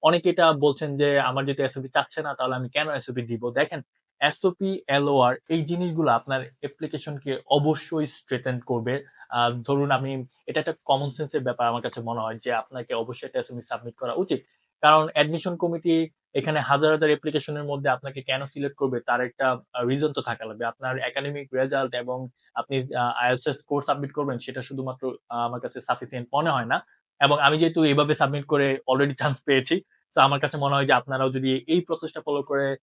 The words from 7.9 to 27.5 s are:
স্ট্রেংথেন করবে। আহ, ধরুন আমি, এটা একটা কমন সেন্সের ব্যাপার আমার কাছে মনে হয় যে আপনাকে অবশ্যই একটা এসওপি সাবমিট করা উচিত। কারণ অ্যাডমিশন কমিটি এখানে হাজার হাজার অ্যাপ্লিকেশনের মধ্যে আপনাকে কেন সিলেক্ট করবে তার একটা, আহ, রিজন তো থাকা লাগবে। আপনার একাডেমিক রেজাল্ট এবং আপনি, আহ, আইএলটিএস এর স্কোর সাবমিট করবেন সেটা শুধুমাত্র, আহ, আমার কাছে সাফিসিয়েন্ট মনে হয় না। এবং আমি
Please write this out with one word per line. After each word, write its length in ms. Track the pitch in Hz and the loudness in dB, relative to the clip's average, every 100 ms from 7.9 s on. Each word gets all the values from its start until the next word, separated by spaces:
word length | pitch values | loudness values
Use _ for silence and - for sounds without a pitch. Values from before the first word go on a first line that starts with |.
| 160 151 | -2 -2
স্ট্রেংথেন 540 | - - 127 127 127 | -4 -4 -4 -2 -6
করবে। 440 | - 120 113 135 - - - | -2 -2 -2 -4 -6 -20 -8
আহ, 220 | 120 120 | 0 0
ধরুন 400 | 120 117 139 143 | 0 0 0 2
আমি, 340 | 131 135 135 127 _ - | 0 -2 -6 -10 _ -8
এটা 120 | 151 | -4
একটা 140 | 151 - - | -4 -4 0
কমন 240 | 135 143 | 0 0
সেন্সের 320 | 127 147 151 | -6 -4 -2
ব্যাপার 260 | 127 120 120 | -2 0 0
আমার 140 | 117 | 0
কাছে 200 | 120 123 | -4 -6
মনে 200 | 117 117 | -6 -4
হয় 160 | 110 113 | -4 -6
যে 160 | 123 | -4
আপনাকে 400 | 117 - 131 120 | -4 -4 -8 -6
অবশ্যই 340 | 117 113 120 135 | -4 -4 -6 -8
একটা 120 | 131 | -6
এসওপি 220 | - 123 | -6 -8
সাবমিট 340 | - 117 120 - | -8 -8 -10 -10
করা 180 | 123 | -6
উচিত। 300 | 135 190 139 - _ _ _ | -2 0 -2 -4 _ _ _
কারণ 260 | 151 156 156 | 6 6 6
অ্যাডমিশন 440 | 151 151 165 185 175 | 2 2 0 -4 -2
কমিটি 520 | 175 165 170 165 160 _ _ | -2 0 2 2 2 _ _
এখানে 260 | 143 160 151 | -4 0 0
হাজার 320 | 123 139 151 | 2 4 4
হাজার 180 | 156 151 | 4 4
অ্যাপ্লিকেশনের 540 | 143 156 147 - 147 | 2 0 -4 -4 -6
মধ্যে 260 | 147 143 139 | -6 -2 0
আপনাকে 320 | 127 139 135 | -2 -4 -10
কেন 240 | 127 131 139 | -4 -4 -4
সিলেক্ট 320 | 143 139 139 | -6 -6 -2
করবে 220 | 135 120 | -2 -2
তার 220 | - 120 | -2 -2
একটা, 300 | 127 - 131 | -2 -2 0
আহ, 360 | 123 - 123 123 | -2 -4 -4 0
রিজন 260 | 135 151 | 0 0
তো 80 | 139 | -2
থাকা 240 | 120 113 110 | -6 -6 -8
লাগবে। 200 | 107 117 | -6 -6
আপনার 340 | - 131 131 | -6 -6 -4
একাডেমিক 540 | 123 139 143 143 139 | -6 -6 -6 -8 -6
রেজাল্ট 420 | 127 135 139 131 123 | -2 0 0 -2 -4
এবং 320 | 123 127 131 _ _ - | -6 -8 -8 _ _ -10
আপনি, 400 | - 135 131 135 | -4 -4 -2 -2
আহ, 180 | 120 123 | -2 0
আইএলটিএস 320 | 123 127 151 | 0 0 -2
এর 60 | |
স্কোর 280 | 135 - 143 | -6 -4 -4
সাবমিট 300 | 139 139 139 | -2 -2 -4
করবেন 280 | 151 139 120 | -6 -4 -6
সেটা 220 | - 131 | -8 -10
শুধুমাত্র, 560 | 123 135 131 131 131 120 - | -10 -8 -8 -6 -8 -8 -8
আহ, 80 | 120 | -6
আমার 220 | 120 123 | -4 -6
কাছে 220 | 120 127 | -10 -8
সাফিসিয়েন্ট 480 | - 123 127 127 120 | -4 -4 -6 -10 -4
মনে 160 | 139 160 | -2 0
হয় 160 | 135 117 | 0 0
না। 200 | 151 - _ _ - | -4 -4 _ _ 2
এবং 200 | 139 147 | 4 6
আমি 180 | 143 | 4